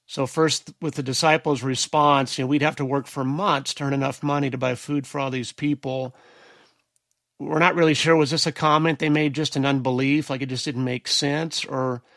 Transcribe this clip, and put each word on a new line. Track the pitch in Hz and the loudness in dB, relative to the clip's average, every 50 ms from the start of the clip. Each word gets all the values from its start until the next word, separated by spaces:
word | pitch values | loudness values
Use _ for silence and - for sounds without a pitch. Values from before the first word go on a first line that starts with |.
| _ | _
So | - - 143 135 | -10 -4 -4 -4
first, | - - 160 160 156 - - - - - _ | -2 2 2 2 2 2 -2 -6 -12 -14 _
with | 170 151 - | -8 -6 -6
the | 151 | -4
disciples' | 135 135 127 - 165 156 156 151 - 156 143 113 | -4 -4 -2 2 4 4 4 4 2 0 -2 0
response, | 123 135 127 - - - - 151 147 147 143 135 131 - - - | -2 -4 -2 -4 -4 0 2 4 6 6 6 4 2 0 -2 -4
you | 131 | -2
know, | 127 | 0
"We'd | 147 143 | 2 2
have | 147 156 - | 2 0 0
to | - 139 | -2 -4
work | 127 139 139 135 | -2 -2 -4 -4
for | - - 143 127 | -6 -6 -4 -4
months | 131 143 160 202 196 147 139 139 - - | -2 -2 0 0 0 0 0 -2 -6 -6
to | - 143 | -4 -2
earn | 139 | -2
enough | 139 139 135 139 139 - | 0 0 0 -2 -2 -4
money | 147 143 143 143 143 131 | -2 -2 0 0 0 -2
to | 123 120 | -2 -2
buy | 131 127 123 | -2 -2 -2
food | - - 147 147 143 131 | -4 -6 -4 -4 -4 -4
for | - - 143 | -4 -6 -4
all | 135 135 | -4 -4
these | 131 127 117 - | -4 -6 -8 -8
people." | - - 147 147 143 135 - 131 131 131 131 127 - _ _ - - - - - - _ _ _ _ _ _ _ _ _ _ _ _ _ _ _ _ - | -8 -4 -2 -2 -2 -2 -4 -6 -6 -6 -6 -8 -10 _ _ -20 -20 -20 -20 -20 -20 _ _ _ _ _ _ _ _ _ _ _ _ _ _ _ _ -12
We're | 147 156 156 156 | -8 -4 2 4
not | 170 180 151 | 4 4 4
really | 170 165 156 147 | 4 4 4 4
sure, | - - 165 165 | 2 4 4 4
was | 160 147 127 | 4 4 2
this | 165 151 - | 0 0 -2
a | 165 | -2
comment | 139 - 156 151 151 156 165 165 147 - | -2 0 2 4 4 4 4 2 0 0
they | 165 151 | 2 2
made | 147 151 151 147 123 | 2 2 2 0 0
just | 151 151 - - | -2 -4 -2 -2
in | 139 135 | 0 2
unbelief, | 139 139 135 123 131 123 127 135 139 147 156 147 - | 2 2 2 0 0 0 2 2 2 2 0 0 -2
like | 135 123 | -6 -6
it | 139 127 | -6 -6
just | 127 123 - | -6 -6 -6
didn't | 151 120 127 131 | -4 -4 -2 -2
make | 127 127 123 - - | -2 -4 -6 -4 -2
sense? | - - 151 143 143 156 165 160 - - - | -2 0 0 0 0 -2 -2 -4 -4 -6 -6
Or | - 139 131 131 131 123 120 - _ _ | -4 -4 -2 -2 -2 -2 -4 -8 _ _